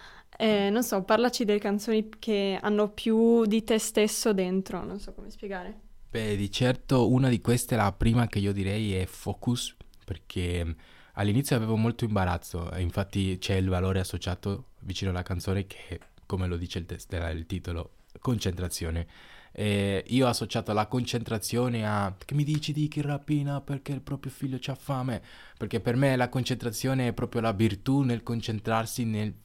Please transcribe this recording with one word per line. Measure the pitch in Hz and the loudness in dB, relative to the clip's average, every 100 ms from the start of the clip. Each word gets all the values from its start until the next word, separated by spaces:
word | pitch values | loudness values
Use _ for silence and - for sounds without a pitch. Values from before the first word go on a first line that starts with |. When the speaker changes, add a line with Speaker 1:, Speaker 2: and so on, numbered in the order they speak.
| - - - - | -20 -20 -20 0
Speaker 1:
eh, | 220 208 196 | 2 4 4
non | 220 | 2
so, | 240 196 | 2 0
parlaci | 185 220 240 240 214 | 2 4 4 2 2
delle | 208 | 2
canzoni | 202 208 220 220 220 - | 0 -2 2 0 0 -8
che | - 208 196 190 | -2 0 0 0
hanno | 208 208 208 | 0 2 2
più | 208 226 220 233 233 220 | 0 2 6 6 6 6
di | 220 | 2
te | 220 220 | 2 0
stesso | - - 214 - 233 | 2 2 2 2 2
dentro, | 196 185 190 190 180 | 2 2 0 -2 -8
non | - 196 | -8 -10
so | 190 | -12
come | 190 202 | -14 -14
spiegare. | - 208 190 180 214 - - - 117 | -14 -10 -10 -10 -16 -20 -20 -10 -4
Speaker 2:
Beh, | 110 101 | -2 0
di | 101 | -2
certo | - 127 127 - 131 127 | 0 0 0 2 4 6
una | 127 135 | 6 4
di | 117 | 2
queste, | - 120 - 117 | 2 0 2 2
la | 101 | 2
prima | - 113 117 113 | 4 4 4 2
che | 107 | 0
io | 101 | 0
direi | 98 95 104 107 92 | 0 0 0 0 0
è | 90 | -2
Focus, | - - 95 - 120 - - - - - | -4 -8 -4 -2 -2 -4 -10 -20 -20 -12
perché, | 90 - 92 87 87 | -12 -8 -4 -2 -2
mm, | 82 82 - - - - | -2 -6 -12 -20 -12 -2
all'inizio | 101 110 139 127 | 2 2 2 0
avevo | 110 110 | 2 2
molto | 117 113 113 | 2 0 0
imbarazzo, | 104 90 85 - 85 85 | 2 2 -2 -4 -8 -6
e | 85 | -2
infatti | 87 101 95 101 95 92 | -2 -2 -2 0 0 -2
c'è | - 95 | 0 0
il | 95 | 2
valore | 90 95 95 | 2 2 0
associato | 90 87 - 87 101 98 - - | -2 -4 -6 -4 -4 -6 -10 -14
vicino | - 90 95 | -10 -4 -2
alla | 90 | -2
canzone | 90 90 - 98 98 | -4 -4 -2 -2 -4
che, | - - 85 - - - | -12 -12 -12 -14 -20 -6
come | 95 92 | -4 -2
lo | 87 | -2
dice | 87 95 | -4 -6
il | 82 | -8
test-, | 85 - 85 82 | -12 -8 -6 -4
il | 80 82 | -6 -6
titolo, | 90 90 85 - - _ - | -6 -6 -8 -8 -16 _ -8
concentrazione. | 131 110 95 87 87 - 82 82 82 - - - - | -2 0 -2 -4 -6 -4 -4 -4 -6 -12 -20 -20 -18
E | - 104 101 101 98 - | -4 0 2 2 0 0
io | 123 127 | 2 2
ho | |
associato | 117 110 117 107 | 2 -2 -4 0
la | 107 107 | 0 0
concentrazione | 127 120 123 107 110 - 117 123 117 107 | -2 -2 -4 -2 -4 -2 0 0 0 0
a, | 104 98 95 | 0 0 -4
"Che | - | -4
mi | 143 147 | 0 0
dici | 151 - | 0 -2
di | 151 151 | -2 -2
chi | 151 | -2
rapina | 143 143 - 147 143 143 | -4 -4 0 0 0 -4
perché | - 139 - | -4 -6 -6
il | 135 | -8
proprio | - 135 139 | -6 -8 -8
figlio | - 139 127 | -8 -6 -4
c'ha | - 127 | -6 -8
fame?" | - 131 131 104 - - - - | -4 -4 -2 -4 -8 -20 -20 -8
Perché | 110 117 | -4 -2
per | - 120 | 0 4
me | 139 131 | 4 4
la | 123 | 2
concentrazione | 131 120 123 120 107 131 131 123 | 0 -2 -2 -4 -2 0 2 0
è | |
proprio | 113 123 117 | -2 -2 0
la | 113 | 0
virtù | 101 110 101 - 139 | 4 2 2 0 2
nel | 131 117 | 2 0
concentrarsi | - 117 104 110 110 113 110 - | -2 -4 -2 -4 0 0 -2 -2
nel... | 113 107 107 - | -2 0 -2 -6